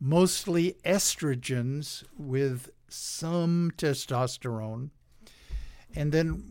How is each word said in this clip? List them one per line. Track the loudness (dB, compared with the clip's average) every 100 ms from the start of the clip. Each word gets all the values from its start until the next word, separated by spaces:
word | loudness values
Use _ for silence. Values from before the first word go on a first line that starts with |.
mostly | 2 6 6 4 0 2 2 0
estrogens | 0 2 2 0 -2 -2 -2 -2 -2 -4 -6 -12 -14 -12
with | -4 0 0 -2 -8 -20 -16
some | -12 -8 -6 -2 0 2 4 2 2
testosterone. | 0 0 0 0 0 -2 -6 -6 -6 -8 -10 -12 _ -20 -20 -20 -10 -8 -8 -14 -10 -4
And | 2
then | 2 2 -2 -8